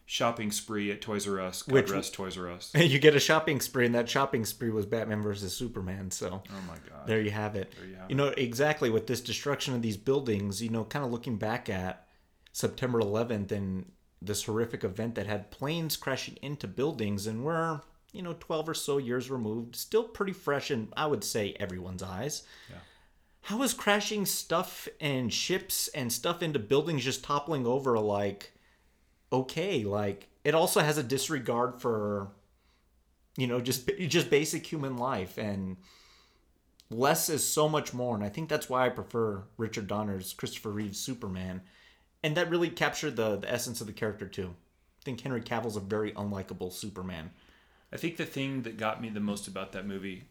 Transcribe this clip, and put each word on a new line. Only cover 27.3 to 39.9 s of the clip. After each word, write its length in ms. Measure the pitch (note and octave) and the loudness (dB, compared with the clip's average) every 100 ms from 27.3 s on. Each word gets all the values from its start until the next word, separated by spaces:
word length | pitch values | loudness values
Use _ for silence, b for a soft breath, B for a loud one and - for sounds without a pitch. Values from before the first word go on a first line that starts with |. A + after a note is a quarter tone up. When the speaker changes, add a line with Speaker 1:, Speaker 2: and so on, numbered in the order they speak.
| D3 C#3+ A#2+ A#2+ | 0 0 0 2
Speaker 2:
over, 320 | C3 C3 A#2 | 2 4 4
like, 540 | G#2+ G2+ G2+ G2+ - _ b b b b _ _ - | 4 2 0 -2 -10 _ b b b b _ _ -2
okay? 540 | B2+ C3 - F#3 E3 | 0 0 -2 0 0
Like, 440 | G#2 G#2 G#2 G2 - _ | 2 2 0 -2 -8 _
it 100 | - | 2
also 260 | D#3 E3+ G#3+ | 4 6 4
has 160 | D3+ D3+ | 4 4
a 60 | |
disregard 760 | B2 C3+ - D3+ A#2 A#2 B2 B2+ | 2 0 0 -2 0 2 0 0
for, 500 | B2+ A2 G#2 G2+ G2 - _ _ _ _ _ _ _ _ _ - | 0 2 2 -2 -4 -12 _ _ _ _ _ _ _ _ _ -2
you 100 | B2+ | 0
know, 140 | B2 | 0
just, 300 | A#2+ B2+ - G3 F3 | 0 -2 0 0 2
just 220 | E3+ B2+ | 2 6
basic 340 | C#3+ D3 E3 - | 4 4 -2 -4
human 300 | D#3+ C3+ B2 | -4 -4 -2
life, 400 | B2 A#2+ F#2+ - | -2 -2 -4 -4
and 400 | G#2+ G2 F#2+ F#2 b b b b b b b _ _ _ - | -4 -4 -4 -8 b b b b b b b _ _ _ -8
less 380 | A2+ C3+ E3 - | 2 4 4 2
is 180 | D3 - | 0 2
so 220 | - D3+ | 4 4
much 240 | D3+ D3 | 4 0
more, 220 | B2 B2 | -2 -2
and 100 | A#2 | 0
I 40 | G#2 | -2
think 200 | D#3 D#3+ | -4 -2
that's 200 | D3+ - | -2 2
why 160 | B2+ B2+ | 4 4
I 20 | |
prefer 520 | A#2 G2 A#2+ A2+ G2 G2 - | 2 -4 0 0 -2 -8 -6
Richard 300 | A2 - | -4 -4
Donner's 440 | G2 | -2